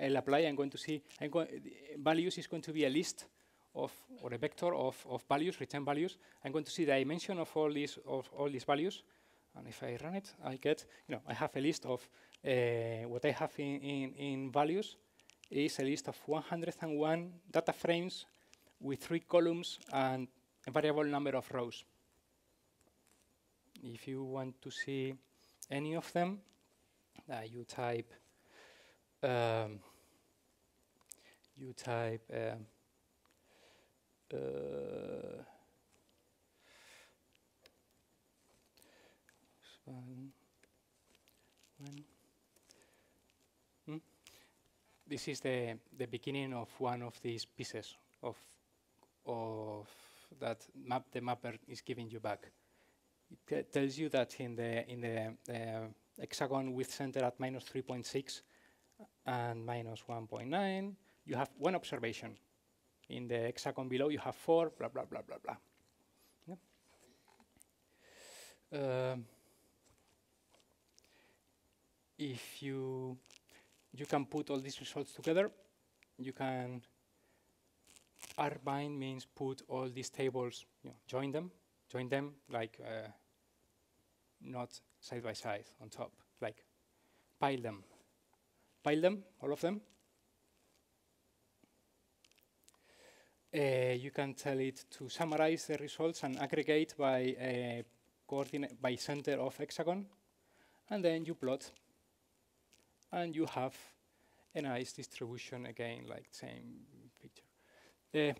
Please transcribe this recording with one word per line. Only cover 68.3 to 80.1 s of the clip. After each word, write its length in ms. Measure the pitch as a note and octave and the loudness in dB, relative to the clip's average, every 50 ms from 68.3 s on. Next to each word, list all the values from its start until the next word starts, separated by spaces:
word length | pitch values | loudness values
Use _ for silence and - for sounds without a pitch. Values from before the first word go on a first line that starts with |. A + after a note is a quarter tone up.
| - - - - - _ _ - | -18 -18 -18 -20 -20 _ _ -8
Yeah. 400 | D#3 D3 C#3 C3+ B2+ B2+ B2+ B2+ | -4 -2 0 2 2 2 2 0
Um, 120 | C3 B2 A2+ - - - _ _ _ _ _ _ _ _ _ _ _ _ _ _ _ _ _ _ _ _ _ _ _ - _ _ _ _ _ _ _ _ - _ _ _ _ _ _ _ _ _ _ _ _ _ _ _ _ _ _ _ _ _ _ - | 0 -2 -6 -10 -16 -20 _ _ _ _ _ _ _ _ _ _ _ _ _ _ _ _ _ _ _ _ _ _ _ -20 _ _ _ _ _ _ _ _ -20 _ _ _ _ _ _ _ _ _ _ _ _ _ _ _ _ _ _ _ _ _ _ -6
if 440 | D3+ C#3 B2+ A#2 - - - - | -6 -4 -4 -6 -8 -12 -12 -8
you, 540 | C#3 C#3 C3+ C3+ C3 C3 C3 B2+ C3 B2+ B2+ B2+ - - - - _ _ - - - _ _ _ _ _ - | -6 -4 -4 -2 -2 -2 -4 -4 -4 -6 -6 -8 -12 -20 -20 -20 _ _ -20 -20 -20 _ _ _ _ _ -10
you 120 | B2+ D3 | -8 -4
can 180 | - D#3+ C#3+ C3+ | 2 2 2 2
put 240 | - - D3+ C#3+ - | 2 -2 -4 -2 0
all 100 | C#3+ C3+ | -2 -2
these 180 | C3+ C#3 C3+ - | -2 -4 -8 -10
results 320 | C3+ - - D3+ C3+ - | -8 -6 -4 -4 -6 -6
together, 380 | - - - E3 D#3+ F#3 G3+ G#3 - - - _ _ _ _ _ _ _ - _ _ - | -6 -2 2 4 6 6 6 4 2 -8 -20 _ _ _ _ _ _ _ -20 _ _ -10
you 140 | B2+ C3 | -8 -6
can, 500 | - - C#3 C3 C3 B2+ B2 B2 B2+ A#2+ - - _ _ _ _ _ _ _ _ _ _ _ _ _ _ _ _ _ _ _ - - - _ _ _ - - - - - | -4 -2 0 0 0 0 -2 -4 -6 -8 -10 -14 _ _ _ _ _ _ _ _ _ _ _ _ _ _ _ _ _ _ _ -20 -20 -20 _ _ _ -18 -16 -8 -2 0
R 140 | D3+ D3 D3 C3 | 0 0 0 -2
bind 360 | C3 C#3 C#3 C#3+ D3 D3 D3 C#3 | -2 -2 0 0 0 -2 -2 -4
means 280 | C3+ C3+ C3 C3 - | -4 -4 -6 -8 -10
put 360 | - - - C#3 C3 C3 - - - | -12 -8 -4 -4 -4 -4 -6 -8 -6
all 200 | C3 B2+ C3 B2+ | -4 -4 -2 -4
these 220 | A#2+ C3 A#2+ - | -4 -6 -8 -6